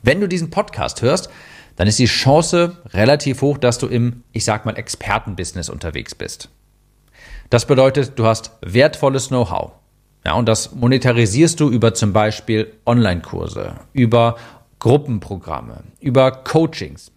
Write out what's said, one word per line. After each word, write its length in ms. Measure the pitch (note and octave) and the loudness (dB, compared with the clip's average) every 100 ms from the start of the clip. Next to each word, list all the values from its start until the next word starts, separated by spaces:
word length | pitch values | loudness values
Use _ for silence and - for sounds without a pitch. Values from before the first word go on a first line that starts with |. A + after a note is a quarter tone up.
Wenn 200 | - E3+ | 2 0
du 80 | G3+ | 0
diesen 220 | F3+ E3 | -4 -4
Podcast 520 | F#3+ G#3+ - B2+ - | -4 -6 -4 -6 -2
hörst, 260 | A#2 F3+ - - - - - | 0 0 -4 -20 -20 -20 -20
dann 140 | - F#2+ | -2 0
ist 100 | G#2+ | 2
die 80 | B2 | 2
Chance 680 | - C3 D3+ E3 F3 E3+ F3 - | 2 4 4 4 0 0 -4 -8
relativ 480 | F#2 A2+ D3 C#3 A#2+ | 0 2 2 0 -2
hoch, 160 | C#3 C#3 | -2 0
dass 200 | B2 A#2 | 0 0
du 100 | A2+ | -2
im, 340 | A#2+ A#2+ A#2+ _ | -2 -2 -4 _
ich 140 | A2+ | -6
sag 200 | A2 G#2+ | -4 -4
mal, 140 | - G#2+ | -4 -10
Expertenbusiness 920 | - - - G#2 - F2+ F2 F#2 D#2+ | -12 -12 -4 -4 -4 -10 -10 -10 -10
unterwegs 460 | - F2 D2 - | -10 -10 -10 -12
bist. 360 | - G1+ - - _ _ _ _ _ _ _ - - - | -12 -14 -14 -20 _ _ _ _ _ _ _ -20 -20 -2
Das 160 | A#2+ - | 0 2
bedeutet, 460 | C3+ C3+ C3+ B2+ | 4 4 2 -2
du 100 | - | 0
hast 280 | A2+ A2 - _ | 0 0 -4 _
wertvolles 680 | F2 G#2 D3 - C#3 C3+ A#2 | -2 2 2 2 0 0 -2
Know-how. 440 | B2+ G#2+ - - _ _ _ _ _ | -2 -2 -4 -8 _ _ _ _ _
Ja, 100 | - | -2
und 120 | F2 A2+ | 0 2
das 260 | A2 - | 0 -2
monetarisierst 840 | - A#2+ C3 B2+ A#2 A2 A2 E3 E3 | -2 2 2 2 2 2 4 2 2
du 100 | D3 | 0
über 260 | A#2 A2+ | 2 2
zum 180 | - G#2+ | 2 0
Beispiel 600 | G2+ G#2+ G#2+ - A2 G#2+ - - | 2 0 -2 -4 -2 -4 -6 0
Online-Kurse, 880 | A#2+ G#2+ F2 - - - - G1+ - - | 2 2 0 -6 -10 -8 -8 -12 -14 -8
über 440 | C#3 A#2+ A#2 A#2 A2+ - - _ _ | 0 2 4 2 0 -14 -20 _ _
Gruppenprogramme, 1040 | A2 C#3+ C#3+ A2 - F#2+ - C#2+ A#1 A1 - _ | 2 2 0 -8 -6 -12 -10 -10 -10 -18 -20 _
über 300 | D3 B2+ C3 | -2 2 2
Coachings. 800 | C3 - D#3+ D#3+ - D#2+ C#2+ - | 0 -2 0 0 -4 -14 -16 -20